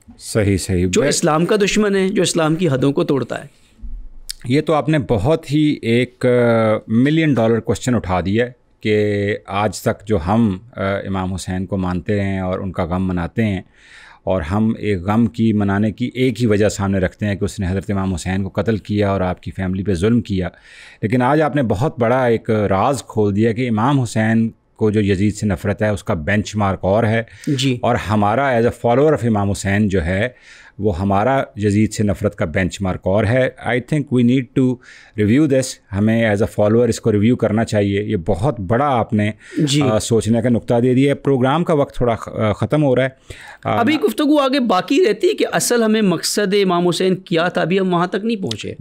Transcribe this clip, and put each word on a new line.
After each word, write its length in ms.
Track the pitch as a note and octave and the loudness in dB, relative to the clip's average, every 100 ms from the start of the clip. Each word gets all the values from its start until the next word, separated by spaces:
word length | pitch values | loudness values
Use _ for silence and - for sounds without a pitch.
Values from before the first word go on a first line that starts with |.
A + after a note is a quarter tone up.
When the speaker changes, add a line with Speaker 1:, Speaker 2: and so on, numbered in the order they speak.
| - - | -20 -20
Speaker 1:
सही, 400 | - A#2 G2 G2 | -4 0 2 0
सही। 280 | - F2+ F#2 | 0 0 2
Speaker 2:
जो 160 | G2+ | 2
Speaker 1:
बे- 80 | C#3 | 0
Speaker 2:
इस्लाम 360 | - E3+ D#3 E3+ | 0 0 2 2
का 120 | G#3+ | 2
दुश्मन 380 | G3 G3+ G#3 G3 | 2 2 2 2
है, 140 | F#3+ | 0
जो 140 | G#3 | 0
इस्लाम 320 | E3 E3+ D#3 E3 | 0 0 0 0
की 120 | E3+ | 0
हदों 240 | C3 C#3+ | 2 0
को 120 | C#3+ | 0
तोड़ता 320 | E3 C#3 B2 - | 0 -2 -2 -8
है। 140 | C#3+ _ _ - - - - - - - A#2 | -12 _ _ -16 -12 -12 -14 -18 -16 -12 -2
Speaker 1:
ये 120 | C#3+ | 0
तो 120 | D3+ | 2
आपने 260 | D3 C3+ D#3 | 0 2 0
बहुत 520 | G2 A2+ B2+ D#3+ D3 | 0 0 0 -2 0
ही 300 | D#3 D3+ - | 0 0 0
एक, 420 | A2+ A#2 B2 - B2+ | 0 0 0 -2 2
अ, 600 | B2 A#2 A2+ A2 G#2+ - | 4 4 2 2 0 0
मिलियन 440 | A2+ C#3 D#3+ D#3 | 2 2 2 2
डॉलर 260 | A#2 A2+ A2+ | 2 2 0
क्वेश्चन 360 | - G2 B2+ A#2 | 0 -4 0 -2
उठा 260 | F2+ F2+ | 0 -2
दिया 240 | F2 A2 A#2+ | 0 0 -2
है 100 | - _ _ A2 | -6 _ _ 0
कि 560 | G#2+ G#2 G2+ G2+ G#2+ - | 0 2 0 -2 -4 -4
आज 340 | G2 G#2+ - | -2 -2 -2
तक 140 | A#2+ - - | -4 -4 -2
जो 100 | G2+ | -2
हम, 540 | E2+ A2+ A2 F#2 - G#2 | 0 2 2 -2 -10 -6
अ, 220 | G2 G2 G2 | -4 -4 -4
इमाम 240 | F#2+ F#2 | -4 -4
हुसैन 360 | F#2 - F#2 F#2+ | -6 -6 -6 -4
को 120 | G2+ | -4
मानते 420 | F2+ F2+ F#2+ G2+ | -2 -4 -2 -2
हैं 220 | G2 F#2+ | -2 -2
और 200 | F#2 F#2+ | -4 -4
उनका 240 | G3 - E3 | -6 -6 -4
गम 160 | B2+ | -2
मनाते 400 | F#2 F2 E2+ - | -2 -2 -4 -2
हैं, 240 | G#2+ F#2 - _ - - - - F#2+ | -2 -2 -8 _ -20 -20 -20 -10 -4
और 160 | F#2 | -2
हम 340 | D#2 G#2 A2 - | 0 0 0 -2
एक 220 | G#2 F#2+ | -2 -4
गम 260 | F#2 A2+ A2+ | 0 0 0
की 260 | - A2+ | 0 0
मनाने 380 | G#2 G2+ G2 A2 | 2 0 0 -2
की 220 | F2 B2 A#2+ | -2 -6 -2
एक 200 | B2+ G#2+ | -2 0
ही 80 | A#2+ | 0
वजह 240 | G#2 G#2 | 2 2
सामने 300 | - G2 G2 | 0 -2 0
रखते 260 | F2+ - G#2 | -2 -2 -4
हैं 120 | F#2 | -4
कि 80 | G2 | -4
उसने 220 | - F2+ | -4 -4
हज़रत 220 | F#2+ - | -4 -4
इमाम 200 | G2 F#2+ | -4 -2
हुसैन 340 | F2 F#2 F#2+ | -4 -4 -4
को 60 | F#2+ | -4
कत्ल 280 | - A#2 G#2 | -4 -2 -2
किया 360 | - G#2 G2+ | -2 -2 0
और 80 | G2 | 0
आपकी 300 | F2+ F2 F#2 | -2 -4 -10
फैमिली 320 | F#2+ F#2 F#2+ | -6 -4 -4
पे 120 | G2 F2 | -2 0
जुल्म 260 | G#2+ A#2+ | 2 0
किया। 300 | - F#2 F2 - - - - - | 0 -4 -4 -8 -20 -20 -20 -8
लेकिन 180 | G#2+ B2+ | -2 0
आज 200 | B2 D3+ | 2 2
आपने 220 | D3+ C#3+ | 0 0
बहुत 320 | A2+ F#2+ D3+ - | 0 0 -2 0
बड़ा 280 | A2+ C3 B2 | 0 2 2
एक 160 | A2 - | 0 0
राज 520 | G#2+ G2 F#2+ A#2+ C3 | 0 2 2 0 -2
खोल 320 | - G#2+ G#2 | -4 -2 0
दिया 200 | G2+ A#2 | 2 0
कि 120 | G#2+ B2+ | 0 -2
इमाम 320 | G#2+ B2+ C#3 | 0 2 2
हुसैन 560 | A#2+ A2+ A2 A2+ A2+ - _ - | 0 0 2 2 0 -4 _ -2
को 140 | G#2+ | 0
जो 100 | G#2+ | 2
यजीद 320 | G2+ F#2 G#2 | 2 2 0
से 140 | - G#2+ | 0 -2
नफ़रत 340 | F2+ G2 G2 | -2 -2 -2
है, 120 | G#2+ | -2
उसका 220 | G2+ - F2+ | -2 -4 -4
बेंचमार्क 680 | D2+ G#2 - G#2+ G2 F#2 | 0 -2 -2 -2 -2 0
और 220 | F#2 G#2 G#2+ | 0 2 2
है। 220 | A2+ A2+ - - | 0 -4 -8 -4
Speaker 2:
जी। 320 | C3 C3+ A#2+ | -2 0 0
Speaker 1:
और 120 | A2 A2+ | 0 -2
हमारा 640 | F#2 G#2+ G#2 A#2 C#3 A#2 | 0 0 2 2 0 2
as 60 | A#2 | 0
a 60 | - A#2 | 0 0
follower 340 | A#2+ D#3 D3+ | 4 4 2
of 60 | A#2 | 0
इमाम 220 | G#2 G2+ | 0 0
हुसैन 420 | F#2+ F#2+ G2+ G#2+ | -2 0 0 2
जो 120 | F#2 | 0
है, 340 | D#2 F#2+ B2 - - - - - | 0 -2 -4 -6 -20 -20 -20 -4
वो 120 | G#2 | -2
हमारा 560 | E2 G2 G2 A#2 C3+ - G2 | 0 0 2 2 0 -2 -2
यजीद 320 | G#2 G2+ G#2+ | 0 2 0
से 140 | - | 0
नफ़रत 320 | G#2 F#2 G2+ - | -2 0 -2 -2
का 100 | F#2 | -4
बेंचमार्क 640 | F#2+ F2 - F#2 E2+ F#2 | -2 -2 -2 -4 -2 0
और 180 | G2+ G#2 | 0 2
है। 300 | B2+ C3 - A2 | 2 0 -2 -4
I 120 | B2 | -4
think 220 | - D3+ - | -2 -4 0
we 100 | B2+ A#2+ | 2 4
need 180 | C3 A#2+ C#3+ | 2 0 0
to 160 | B2+ B2 - - - - | 0 -2 -10 -20 -10 0
review 260 | G#2 C3 D#3 | 2 4 4
this। 180 | C3 C3 - - | 2 0 -8 -6
हमें 440 | G2 A2 A2+ A2+ G2+ | 0 2 2 2 2
as 60 | |
a 60 | G#2+ | 0
follower 420 | - G#2 A2+ A#2+ | 0 2 4 2
इसको 200 | - A#2+ | 0 0
रिव्यू 260 | G#2 A2+ A#2+ | 2 2 2
करना 280 | G#2+ G#2+ | 0 0
चाहिए। 400 | A2+ G#2+ G2+ G2 | 0 0 0 -2
ये 140 | G#2+ G#2 | -2 -4
बहुत 420 | E2 F2+ C3+ G#2+ | -2 -2 -2 -2
बड़ा 260 | F2+ A#2 D3 | -2 0 2
आपने, 480 | A#2+ G2+ G#2+ G#2 - - - | 0 0 0 -2 -4 -8 -4
Speaker 2:
जी। 220 | D3 C#3+ | 0 0
Speaker 1:
अ, 180 | C3+ G#2+ | 2 0
सोचने 420 | - A2+ A2 A#2 | 0 0 2 0
का 80 | B2 | 2
नुक्ता 300 | A2+ - A#2+ | 0 0 0
दे 160 | B2+ B2+ | 2 2
दिया 140 | C#3+ | 2
है। 40 | |
प्रोग्राम 500 | C#3 C#3+ C3+ C3 D#3 | 0 0 0 2 0
का 100 | F3 | 0
वक्त 280 | D3+ C3+ - | 0 0 -2
थोड़ा 140 | A#2+ G#2+ | -2 -2
ख-, 140 | - | -6
अ, 240 | - G#2+ | -2 -2
ख़त्म 280 | - A2+ D3+ | 0 0 0
हो 120 | C#3+ | 2
रहा 120 | B2 C3 | 2 0
है। 120 | - - - - - A2 | -4 -20 -20 -20 -10 -4
अ, 140 | G#3 | 0
Speaker 2:
अभी 180 | C4 D4+ | 0 0
गुफ्तगू 400 | F4 B3+ D4 D4+ | 0 0 2 2
आगे 220 | C4+ C#4 | 2 0
बाकी 460 | A#3+ F#3 F3+ C#4 A#3 | 0 0 2 2 2
रहती 220 | G#3 F4+ | 2 0
है 60 | |
कि 100 | - | 2
असल 400 | - F3 - A#3+ | 0 0 0 2
हमें 180 | A3 A3 | 4 4
मकसद 520 | G3 D#3+ - G#3+ G3+ | 2 0 -2 -2 0
इमाम 300 | G3+ F#3+ F3 | 2 2 2
हुसैन 320 | F3 E3 F#3+ F#3 - | 2 2 0 0 0
क्या 220 | D#3+ F3 | 0 0
था, 120 | F3+ | 0
अभी 160 | D#3+ F#3+ | 0 0
हम 140 | F#3+ | 2
वहाँ 180 | F3 F#3 | 0 0
तक 80 | F#3+ | -2
नहीं 140 | A3 G#3+ | -2 -4
पहुँचे। 380 | D3 G#2+ F#2+ - | -6 -8 -10 -2